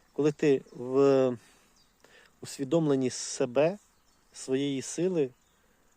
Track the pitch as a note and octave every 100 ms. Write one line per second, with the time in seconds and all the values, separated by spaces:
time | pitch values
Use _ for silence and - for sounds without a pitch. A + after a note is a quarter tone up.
0 | _ - D3 D3 D#3 C3 - - B2 C3
1 | C#3 C3+ C3 A#2+ _ _ _ _ _ _
2 | _ - _ _ - - C3+ E3 D#3 C3+
3 | B2+ - - - C3 B2 D#3+ G3+ _ _
4 | _ _ _ - - C3 C#3+ C3+ A#2+ -
5 | F3+ F3 C3 - _ _ _ _ _